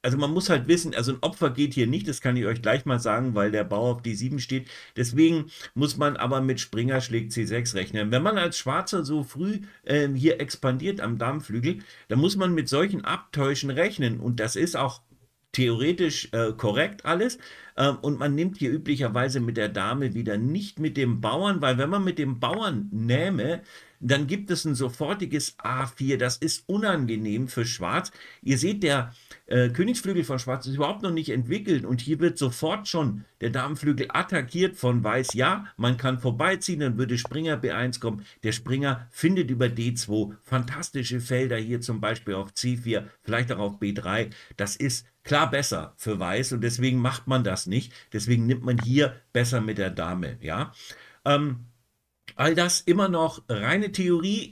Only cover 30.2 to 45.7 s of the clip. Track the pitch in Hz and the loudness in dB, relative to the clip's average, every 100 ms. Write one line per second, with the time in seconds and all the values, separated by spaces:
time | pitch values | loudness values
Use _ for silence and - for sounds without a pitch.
30.2 | 143 131 127 127 127 135 147 208 196 165 | 0 -2 -2 -4 -4 0 0 0 -2 -2
31.2 | 151 123 120 202 202 147 95 123 131 151 | 0 -2 0 -2 2 0 2 -2 0 2
32.2 | 170 165 135 - 156 202 202 175 139 101 | 2 2 -2 0 -2 -2 -2 0 0 -2
33.2 | - _ 120 135 135 151 147 135 - 143 | -10 _ -4 -2 -4 0 0 0 0 0
34.2 | 185 170 127 170 185 - 123 120 107 123 | 0 -2 -2 0 0 2 2 2 2 0
35.2 | 127 110 135 202 202 - 120 123 131 127 | 0 2 2 2 -6 -2 0 2 0 0
36.2 | 123 120 170 190 190 160 139 117 123 120 | 0 2 0 0 -2 -2 0 0 0 -2
37.2 | - 151 160 143 120 87 127 123 117 101 | -2 -4 -2 0 -2 -2 -2 -2 -4 -4
38.2 | - - 110 107 - 135 139 123 - - | -10 -6 -4 -4 -2 0 0 -2 -8 0
39.2 | 160 185 135 123 120 117 117 120 - 107 | 2 4 2 2 2 2 -2 -2 -2 -2
40.2 | 104 - - 127 120 139 - 139 120 123 | -2 -6 -4 -2 -2 -8 -8 -6 -4 -4
41.2 | 120 123 131 117 110 120 117 110 104 113 | -2 0 0 -2 -2 -4 -4 -2 -2 -4
42.2 | - 95 98 - 123 123 120 107 104 _ | -4 -6 -6 -4 -2 -2 -2 -2 -4 _
43.2 | - 113 123 98 101 101 101 101 95 107 | -4 -2 -2 -2 -4 -2 -4 -2 -2 -2
44.2 | 107 - - - 104 - 139 123 - _ | -2 -8 -20 -4 -4 0 -2 -2 -8 _
45.2 | - 147 151 139 143 | 0 2 4 0 0